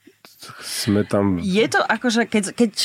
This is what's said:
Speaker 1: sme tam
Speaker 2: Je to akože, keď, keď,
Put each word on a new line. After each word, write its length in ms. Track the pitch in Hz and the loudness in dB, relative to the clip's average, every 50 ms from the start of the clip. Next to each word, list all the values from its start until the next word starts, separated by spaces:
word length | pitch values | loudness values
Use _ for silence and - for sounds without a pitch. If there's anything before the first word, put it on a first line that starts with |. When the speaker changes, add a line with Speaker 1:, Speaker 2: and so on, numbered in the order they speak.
| _ - - _ - - - _ - - - - | _ -20 -20 _ -20 -20 -20 _ -20 -20 -18 -16
Speaker 1:
sme 440 | - - - - - 113 101 101 98 | -12 -10 -8 -4 0 2 2 2 2
tam 320 | - - 101 101 98 95 | 0 0 0 2 2 0
Speaker 2:
Je 280 | 87 135 196 180 208 226 | 0 0 0 2 2 2
to 120 | - - | 2 2
akože, 480 | 392 - - 220 226 - 247 214 233 226 | 0 0 0 -2 -2 0 0 0 0 0
keď, 180 | - - 214 190 185 - | 0 0 -2 -2 -2 0
keď, 200 | - 240 214 - - | 0 0 0 0 -2